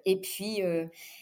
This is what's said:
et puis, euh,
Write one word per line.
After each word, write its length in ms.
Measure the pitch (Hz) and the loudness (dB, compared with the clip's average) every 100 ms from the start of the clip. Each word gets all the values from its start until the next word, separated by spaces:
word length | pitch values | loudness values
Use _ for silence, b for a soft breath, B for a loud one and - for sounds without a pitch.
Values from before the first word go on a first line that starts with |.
et 160 | - 190 | 2 2
puis, 420 | 190 - 202 214 | 2 -4 -2 0
euh, 240 | 185 170 165 B B B | 2 2 0 B B B